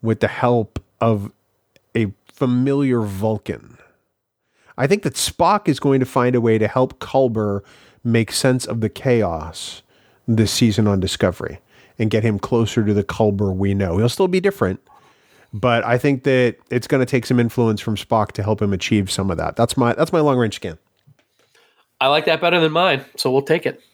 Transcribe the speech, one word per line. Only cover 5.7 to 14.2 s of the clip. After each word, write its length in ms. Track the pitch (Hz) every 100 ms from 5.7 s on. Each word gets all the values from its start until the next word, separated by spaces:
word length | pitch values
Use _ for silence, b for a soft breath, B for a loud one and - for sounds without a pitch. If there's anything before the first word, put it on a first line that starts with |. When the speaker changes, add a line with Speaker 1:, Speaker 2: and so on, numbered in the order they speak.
| 139
Speaker 1:
going 180 | 143 135
to 60 | 127
find 280 | 131 123
a 60 | 123
way 180 | 113 110
to 100 | 107
help 320 | 131 127 -
Culber 640 | - 139 131 110 104 101 - b b b 120
make 260 | 117 107
sense 340 | - 135 127 -
of 140 | 117
the 80 | 110
chaos 920 | - 135 120 95 80 80 - - - _ b b b -
this 240 | 113 107
season 360 | - 117 101 107
on 140 | 98
Discovery 580 | 95 - 98 87 - - _ b b b
and 100 | 110
get 140 | 110
him 160 | 113 101
closer 460 | - 117 110 - 104
to 80 |
the 100 | 104
Culber 500 | 98 - 107 101 101
we 200 | 92 98
know. 240 | 98 95 90
He'll 100 | 120
still 220 | -